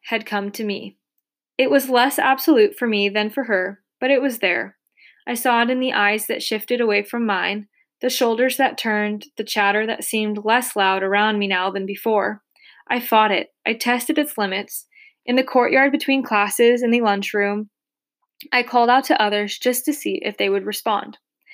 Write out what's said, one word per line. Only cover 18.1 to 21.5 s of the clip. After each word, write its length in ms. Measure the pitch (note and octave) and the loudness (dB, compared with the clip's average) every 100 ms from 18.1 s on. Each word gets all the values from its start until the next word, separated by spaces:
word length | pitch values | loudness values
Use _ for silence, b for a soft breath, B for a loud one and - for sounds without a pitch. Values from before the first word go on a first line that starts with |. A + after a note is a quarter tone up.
| _ _ _ - | _ _ _ -2
I 100 | B3 | -2
called 280 | A#3+ A#3+ A#3+ | 2 2 4
out 160 | C4 C4+ | 4 4
to 140 | - | 2
others 380 | G#3+ G#3 G#3 - | 2 0 -4 -2
just 280 | B3+ B3 - | -2 0 -2
to 80 | |
see 260 | D4 G#3 F#3+ | -4 -4 -4
if 160 | G#3 G3+ | -6 -2
they 120 | G3+ | 0
would 160 | G3 G3 | 0 -2
respond. 520 | G#3 A#3 G3+ - - _ _ B | -6 -2 -2 -4 -16 _ _ B